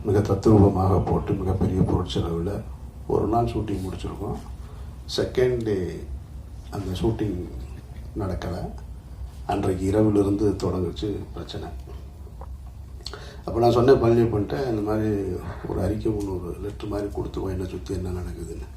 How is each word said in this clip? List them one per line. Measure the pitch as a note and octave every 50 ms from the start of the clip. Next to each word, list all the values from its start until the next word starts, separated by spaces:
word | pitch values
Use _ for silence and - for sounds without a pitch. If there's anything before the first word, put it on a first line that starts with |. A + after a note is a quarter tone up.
| -
மிக | A2 G2 G#2
தத்ரூபமாக | - - G2+ - - A#2 A2 G2+ F#2 F#2+ F#2 F2+ F#2 F#2+ F#2 F2+ -
போட்டு, | - E2+ E2 - - -
மிகப்பெரிய | - F#2 F#2+ F#2 F#2 F#2+ F#2 F#2 F#2
பொருட்செலவுல | F2+ - - F#2 F2+ F2 - G2 F#2 E2+ E2+ E2+ E2+ G2 G#2 A2+ A2+ - - - - - - - - -
ஒரு | - - F2 -
நாள் | - F3 -
ஷூட்டிங் | A#2 - A2 G#2 - G#2 F#2 F#2
முடிச்சிருக்கோம். | F#2 F2 F2 - - E2+ E2 G2 A2 - - - - - - - - - - - - - - - - - -
செகண்ட் | A2 - - - B2+ B2+ B2 A#2+ A2
டே | G#2+ G2+ F#2+ F2+ E2 E2 E2+ - C#2 - - - - - - - - - - - -
அந்த | - G#2 G2 F#2 F#2 F2+
ஷூட்டிங் | - A2+ A2 - G#2+ G#2 F2+ F2+ F2 - - B1 - - - - - - - - - - - -
நடக்கல. | G#2 F#2+ F2+ F2+ - F2 F2 F2+ - E2+ - - - - - - - - - - - - - - -
அன்றைக்கு | - G2+ G2+ G2+ G2 F#2 F2+ F#2 F#2+
இரவிலிருந்து | F#2+ G#2+ G#2+ G#2+ G2+ G2+ G2+ G2 G2+ G2 A2 G#2 F#2 - -
தொடங்குச்சு | F#2 F#2 F#2 F#2 E2+ D#2 - - G#2 - - - - -
பிரச்சனை. | E2+ D#2+ - - G2 D#2 D#2+ D#2 - - - - - - - - - - - - - - - - - - - - - - - - - - - - - - - - - -
அப்ப | - - A2+
நான் | A#2 B2
சொன்னேன் | A#2+ B2 B2 C3 C3+ A#2 A2+
பழனியப்பன்ட்ட, | A2+ A#2 A#2+ A#2 G#2 G2+ G#2 G2+ F#2 C#3+ C#3+ C#3 B2+
இந்த | A2+ G#2+
மாதிரி | G2+ G#2 G#2+ G#2+ G#2+ G#2+ G#2 G2+ G2 F#2+ F2+ - - F2 - - - -
ஒரு | F#2+ F#2+
அறிக்கை | F#2 F#2 G#2+ A2 - A#2
ஒண்ணு, | G#2+ G#2 G2+ G2 F#2+ F2
ஒரு | E2+ E2+ E2+ D#2+
லெட்டர் | F2+ G2+ - - - G2+
மாதிரி | G#2 G2+ G2+ G2+
கொடுத்துருவோம், | - - - - - - F#2+ F#2+
என்னை | F#2 F#2 F#2+ F2+
சுத்தி | F#2 F#2 - - G2
என்ன | F2+ F2+ F2+
நடக்குதுன்னு. | F2+ F2+ F2 E2+ E2+ E2 E2+ E2+ - E2 E2 - -